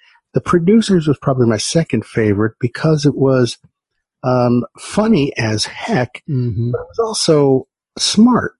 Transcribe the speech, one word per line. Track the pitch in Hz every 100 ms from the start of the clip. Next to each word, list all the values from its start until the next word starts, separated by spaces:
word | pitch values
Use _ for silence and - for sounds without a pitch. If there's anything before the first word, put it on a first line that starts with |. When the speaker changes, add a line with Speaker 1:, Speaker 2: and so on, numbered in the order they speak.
| _ _ _
Speaker 1:
The | -
Producers | - 175 170 226 214 185 156
was | 139
probably | - 131 117
my | 107
second | - 165 160 117
favorite | - - 110 101 110 -
because | 120 - 160 156 143
it | 131
was, | 135 131 120 - _ _ _ _ _ _
um, | 131 127 123 123 120 -
funny | - - 220 202 139 -
as | 113 107 -
heck, | - - 175 123 - -
Speaker 2:
Mm-hmm. | 131 123 101 120
Speaker 1:
but | 120
it | -
was | -
also | 226 214 - 156 139 131 - _ _ -
smart | - - 233 220 -